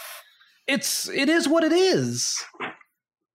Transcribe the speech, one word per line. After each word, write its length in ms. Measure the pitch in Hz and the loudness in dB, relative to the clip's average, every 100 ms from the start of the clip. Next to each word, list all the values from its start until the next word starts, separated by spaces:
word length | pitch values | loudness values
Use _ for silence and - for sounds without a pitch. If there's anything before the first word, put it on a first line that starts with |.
| - - - _ _ _ - | -16 -18 -20 _ _ _ -4
it's, 420 | 269 - - - | -2 -2 -4 -4
it 200 | - 269 | -2 2
is 180 | 330 269 | 2 2
what 160 | 330 | 2
it 80 | 320 | 4
is. 720 | 339 381 247 123 120 - - - - - - _ _ _ _ _ | 4 4 2 0 -2 -4 -6 -10 -12 -14 -14 _ _ _ _ _